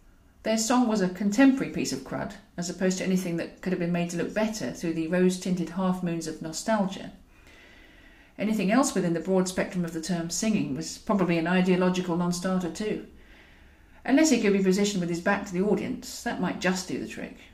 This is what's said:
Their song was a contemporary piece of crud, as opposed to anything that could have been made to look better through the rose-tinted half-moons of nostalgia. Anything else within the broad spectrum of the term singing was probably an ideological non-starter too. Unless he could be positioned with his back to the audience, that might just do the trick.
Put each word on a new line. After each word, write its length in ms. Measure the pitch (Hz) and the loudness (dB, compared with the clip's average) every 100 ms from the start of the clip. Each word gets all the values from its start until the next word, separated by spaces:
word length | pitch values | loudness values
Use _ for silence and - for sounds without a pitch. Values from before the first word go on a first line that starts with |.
| _ - _ _ | _ -20 _ _
Their 160 | 220 220 | -2 0
song 300 | - 247 233 | 2 2 4
was 120 | 214 | 2
a 80 | 180 | 0
contemporary 640 | - 202 202 277 254 156 | 0 0 6 6 6 0
piece 200 | - - | -4 -4
of 80 | 131 | -4
crud, 320 | - 135 - - - - | -6 -8 -8 -12 -16 -10
as 120 | 175 | -8
opposed 300 | - 190 185 | -2 0 0
to 60 | |
anything 320 | 185 185 180 170 | 0 0 0 -4
that 240 | - - | -6 -8
could 120 | 190 | -4
have 60 | 175 | -2
been 140 | 170 | 0
made 180 | 175 175 | 0 -2
to 60 | 170 | -2
look 180 | - | -4
better 380 | 208 220 - 127 | 0 -2 -2 -6
through 220 | - 170 | -6 -4
the 120 | 160 160 | -2 0
rose-tinted 640 | 180 185 185 190 175 165 | 4 4 2 -2 -2 -2
half-moons 560 | 185 185 180 170 165 160 | -2 -2 0 -2 -4 -6
of 160 | - | -8
nostalgia. 680 | 160 160 - 220 185 - - - - - - - - - - - - - - - | -8 -8 0 0 0 -4 -14 -18 -20 -20 -20 -20 -20 -20 -20 -20 -20 -20 -18 -6
Anything 360 | 208 214 185 | -2 0 2
else 200 | 240 285 | 4 2
within 200 | 196 170 | 2 0
the 80 | 165 | 0
broad 260 | 180 190 185 | 2 2 2
spectrum 360 | - - 180 | 0 -4 -2
of 80 | 170 | -4
the 80 | 160 | -4
term 300 | 160 170 165 | -4 -4 -2
singing 440 | - 220 185 143 | -2 0 0 0
was 240 | 135 160 - | -4 -8 -8
probably 400 | - 202 175 170 | -2 0 2 2
an 80 | 165 | 2
ideological 720 | 180 180 180 180 180 180 170 | 2 4 4 2 0 0 0
non-starter 540 | 175 175 185 185 175 | 0 -2 -2 -2 -2
too. 360 | 165 208 - - - - - - - - - - - | -4 -4 -6 -8 -20 -20 -20 -20 -20 -20 -20 -20 -12
Unless 280 | - 269 320 | 2 4 6
he 100 | 240 | 6
could 140 | 214 | 4
be 80 | 196 | 4
positioned 400 | 190 190 202 180 | 4 4 2 0
with 80 | 170 | -2
his 100 | 170 | -2
back 240 | 196 202 | 0 -2
to 80 | - | -2
the 80 | 175 | -2
audience, 640 | 208 214 233 - - - | 0 0 -2 -8 -10 -10
that 180 | 240 - | -8 -4
might 180 | 160 - | -4 -2
just 300 | 180 185 - | 0 -2 -4
do 100 | 131 | -8
the 80 | 107 | -8
trick. 300 | - - - - | -10 -12 -14 -20